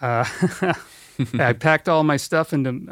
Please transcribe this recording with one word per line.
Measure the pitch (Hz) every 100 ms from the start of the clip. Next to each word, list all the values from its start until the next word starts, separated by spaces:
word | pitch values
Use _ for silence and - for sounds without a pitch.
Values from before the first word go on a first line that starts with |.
Uh, | 127 117 123 - 180 -
<laughs> | 180 - - - - - 127 123
I | 127
packed | 120 160 156 -
all | 160
my | 151 139
stuff | - 160 160
into, | 151 131 127 -